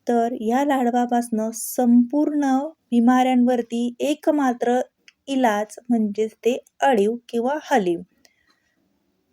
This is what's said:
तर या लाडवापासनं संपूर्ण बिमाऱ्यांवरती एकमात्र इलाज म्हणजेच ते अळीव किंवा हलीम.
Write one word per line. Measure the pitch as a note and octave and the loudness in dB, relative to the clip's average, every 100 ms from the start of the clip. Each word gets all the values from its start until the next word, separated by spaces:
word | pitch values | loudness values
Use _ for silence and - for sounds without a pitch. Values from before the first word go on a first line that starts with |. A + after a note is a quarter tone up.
| - | -2
तर | A#3+ A#3 B3 | 0 -2 -4
या | A3 B3 | -2 0
लाडवापासनं | C#4+ C4 A#3+ B3 A#3+ A#3+ A#3+ G#3+ A3 | 0 0 0 0 0 -2 -2 -4 -4
संपूर्ण | A#3 - - B3 A#3+ A#3+ D4 D4+ D4 C4+ C4 D#4 - - | -8 -8 -2 4 4 4 0 0 0 0 -2 -4 -12 -4
बिमाऱ्यांवरती | A#3+ A#3 B3+ B3+ B3 A#3+ B3 A#3+ A#3 A#3+ A#3+ | 2 4 4 4 2 2 0 -2 -4 -6 -4
एकमात्र | - D4+ E4+ D4+ C4 A#3+ A#3+ B3 - _ _ _ - | -4 -2 0 0 0 -2 -2 -2 -4 _ _ _ -6
इलाज | C4+ A#3+ G#3 G#3+ - - | 0 2 0 -4 -8 -2
म्हणजेच | A#3 G#3+ G#3 A3 | -2 -2 -2 -6
ते | - A3+ B3 - - | -2 -2 -2 -6 -2
अळीव | C#4 A3+ G#3 A#3+ - | 2 2 2 -2 -6
किंवा | A#3 B3 D4+ | -4 -2 -4
हलीम. | - C4 F3+ E3+ F3+ _ _ _ _ _ _ _ _ _ _ _ _ | 0 0 0 -4 -8 _ _ _ _ _ _ _ _ _ _ _ _